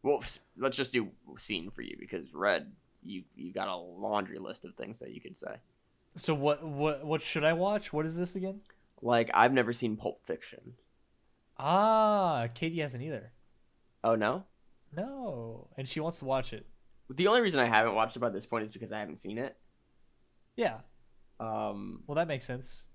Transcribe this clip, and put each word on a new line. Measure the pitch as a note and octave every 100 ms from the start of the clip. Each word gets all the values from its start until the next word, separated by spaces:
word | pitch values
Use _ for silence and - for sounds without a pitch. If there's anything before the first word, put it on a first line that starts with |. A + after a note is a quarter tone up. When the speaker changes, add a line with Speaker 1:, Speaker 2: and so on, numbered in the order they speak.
Speaker 1:
Well, | C3+ C#3
s-, | - - _ -
let's | C3 B2+
just | B2+
do | B2+ G#2 - - C#2
seen | - G2 F2
for | -
you, | A#1+ -
because | - F#2 C2+ D2
read, | G2 F2 - - _ _
you, | - G2 - -
you | D#2
got | G2 G2
a | F2+
laundry | F2 F2 G#2 G#2 F#2+ -
list | F#2+ - F2+
of | -
things | - A2+
that | -
you | -
could | - -
say. | - - _ _ _ _ _ -
Speaker 2:
So | - D3+
what, | C#3+ D3
what, | D#3+ C#3+ D3+ C#3+
what | D3+ D#3
should | - D#3+
I | D3+
watch? | E3 F#3 G#3 -
What | D3 D#3
is | E3
this | F3+ F#3+
again? | F#3 G3 _ _ _ _
Speaker 1:
Like, | A2+ A#2 A#2
I've | - A#2+
never | C3 A#2
seen | A#2 A#2+ G#2+
Pulp | - - -
Fiction. | E2+ - - - B2 _ _ _ _ _ _ _ _
Speaker 2:
Ah, | C3+ F3+ G#3+ A3 G#3+ G#3 F3+ C#3+ A#2
Katie | A#2+ E3 E3
hasn't | D3 B2
either. | C#3+ C3+ G2 _ _ _ _ _ _ _
Speaker 1:
Oh, | A2+ A2+
no? | G#2+ D3+ G3 _ _ _ _ D3
Speaker 2:
No, | A3+ C#4 A#3+ C3 A2+ A2+ - -
and | C3+
she | -
wants | D#3 E3+
to | C3+
watch | C3 C3
it. | G#2+ - - _ - -
Speaker 1:
The | C3 F#3+
only | A#3+
reason | A3 D3+
I | A#2+
haven't | A2 A2+ G#2
watched | A2+ B2
it |
by | A#2+
this | G2 -
point | A2+
is | G#2+
because | G#2 A2
I | G#2+
haven't | G2+ D#2
seen | - G#2+
it. | C3+ - _ _ _ _ _ _ _ _ _ -
Speaker 2:
Yeah. | A3 A2 - - - - - _
Speaker 1:
Um, | A2+ A2 G#2+ G2+ G2+ - -
Speaker 2:
Well, | D3
that | E3+
makes | C3+ -
sense. | B2+ B2+ - -